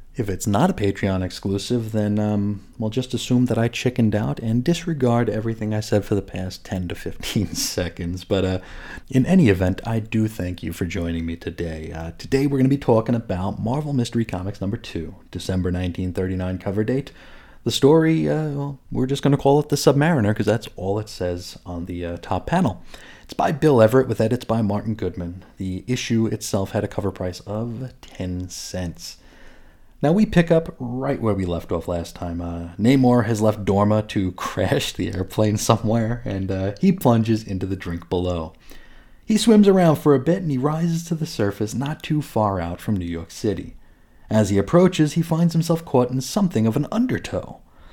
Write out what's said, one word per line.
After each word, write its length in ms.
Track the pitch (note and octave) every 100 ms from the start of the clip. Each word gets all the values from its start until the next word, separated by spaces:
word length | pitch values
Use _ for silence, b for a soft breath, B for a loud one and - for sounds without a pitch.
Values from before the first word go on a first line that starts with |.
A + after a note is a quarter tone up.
| -
If 140 | - G#2
it's 180 | F#2 G#2+
not 220 | G2+ F#3
a 60 |
Patreon 500 | F#3+ G2+ G2 G2+ F#2
exclusive, 680 | F2+ - G2 G2 - B2 A2
then, 260 | A2 G#2 G#2
um, 480 | G#2+ G#2 G2+ G2 - -
well, 140 | A2
just 240 | C3 B2+
assume 320 | A#2+ - B2 B2
that 100 | A2+
I 140 | A#2
chickened 440 | - B2+ - A2
out 260 | G#2+ B2+ D3
and 220 | A2+ A#2+
disregard 680 | B2 E3 - D3+ B2 A#2+ A#2
everything 420 | G#2+ A2+ A2 G#2+
I 80 | G#2+
said 240 | - G#2
for 100 | -
the 60 | G2+
past 460 | - F#2 F#2 - -
ten 200 | F#2+ F2
to 60 |
fifteen 520 | - E2+ - - A2+ F#2
<laughs> 80 |
seconds. 680 | - - - E2+ - F2 F2+
But, 200 | - G2
uh, 140 | F#2 F#2 B B B B -
in 160 | B2+
any 240 | C3 F#3 A#2+
event, 320 | F2+ - - A#2+
I 140 | A2+
do 280 | G#2+ A2+ A2
thank 340 | A2 F2+ F2+
you 120 | F#2
for 100 | -
joining 400 | F2 F#2+ E2+ E2
me 120 | E2 E2
today. 540 | F2 E2+ E2 D#2+ E2
Uh, 200 | E2 E2 -
today 280 | - C3+ C#3+
we're 120 | C#3
gonna 100 | C3
be 80 | C#3
talking 380 | - A2+ A2
about 440 | A#2 - F2+ G2 G2+
Marvel 360 | G#2+ C#3+ D3
Mystery 320 | C#3 A#2 A#2+ A2
Comics 340 | F2+ F#2+ -
number 160 | F#2+ A2+
two, 380 | - E2+ E2 - -
December 400 | F#2 - F#2 F2+
nineteen 420 | F2+ F2+ F2 F#2
thirty-nine 460 | F#2 F#2 F#2 F#2 F#2
cover 260 | G2+ G2+
date. 260 | A2 C3 - B B B B B
The 60 | A#2+
story, 580 | - C3+ D#3+ D#3+ D#3+ D3+
uh, 220 | D3+ D#3
well, 280 | C#3+ C#3+ C3+ -
we're 140 | A#2+ C3
just 160 | C#3+
gonna 160 | C#3 C#3
call 220 | C#3 D3
it 100 | -
The 60 | C3+
Submariner, 600 | D#3 C3+ D#3 D3+ G2 F2+
'cause 80 |
that's 240 | G#2 A2+ - -
all 220 | F#2+ G#2
it 100 | G#2+
says 500 | - F2+ F2+ F2+ -
on 220 | F#2 F2 F2+
the, 180 | F2
uh, 120 | E2+ E2+
top 260 | - F#2 -
panel. 360 | E3+ D3 - B B B B
It's 100 | -
by 200 | - -
Bill 280 | D3+ D#3 B2
Everett 260 | A2 C3 A#2
with 140 | A2+
edits 240 | A2 B2
by 160 | - A2+
Martin 340 | G#2 G#2 A2+
Goodman. 520 | G#2 F2+ F2+ F2 F2+ - -
The 260 | F#2+ F#2 -
issue 400 | B2 - A2+ A2
itself 460 | A2+ - G2+ G2
had 120 | G#2+
a 40 | G2+
cover 220 | - G2
price 300 | - F#2 -
of 500 | - G#2+ A#2 A2+ B2+ -
ten 480 | - - F#2 F2+ F#2
cents. 680 | - - F#2 F2 - - - b b b b b b b b
Now 100 | C#3+
we 140 | G3 G#3+
pick 240 | F3 E3
up 260 | E3 E3 -
right 400 | B2 B2+ C3+ C3
where 140 | A2
we 140 | F#2+ F2+
left 260 | E2 -
off 160 | E2+ F2+
last 260 | F2 E2
time. 280 | - F2 E2+
Uh, 320 | E2+ E2+ E2+ -
Namor 460 | A2+ C#3 B2 B2
has 160 | A2 G#2+
left 240 | G#2+ G#2
Dorma 420 | G2 G2 G#2 G#2+ G#2
to 240 | G#2+ F#2
<laughs> 40 | -
crash 560 | - - F#2+ C#3 -
the 180 | - F#2+
airplane 420 | F#2 F#2 - G#2+ G#2+
somewhere, 640 | - A2+ G#2+ A#2 A2 A#2 A2
and, 240 | G2 F#2+
uh, 240 | F#2+ F#2+ -
he 100 | G3
plunges 500 | F#3+ B2+ A2+ A2 G#2+
into 220 | G#2+ F#2+
the 120 | F#2+ F#2+
drink 340 | F2+ F2 -
below. 420 | F2+ F2+ E2+ D#2+ b b b b b b b
He 140 | - A3
swims 280 | A#3+ G#3+ G3+
around 300 | F#3+ E3+ C#3+
for 180 | D3+
a 60 | C3+
bit 220 | C#3 F#3+
and 80 | E3+
he 80 | B2+
rises 440 | C#3+ D#3+ E3+ E3
to 100 | -
the 100 | D#3+
surface 480 | D#3 - G2+ - G#2+
not 300 | A2 C#3 D3+
too 180 | - D3+
far 400 | - A2+ G#2 F#2+
out 180 | E2+ F2+
from 200 | - G2
New 80 | E2+
York 240 | E2 D#2+
City. 440 | - A2 F2+ F2 - b b b b b
As 220 | A2 G2
he 80 | G2
approaches, 560 | F#2+ F3 F3+ F3+ D3+
he 80 | E3+
finds 320 | E3 D#3+ E3+
himself 280 | E3 D#3+ E3
caught 260 | - B2 B2
in 100 | C3
something 460 | - A3 F#3 A2 A2
of 100 | A2
an 120 | -
undertow. 680 | A3 B3+ G#2+ - F#2 - - b b b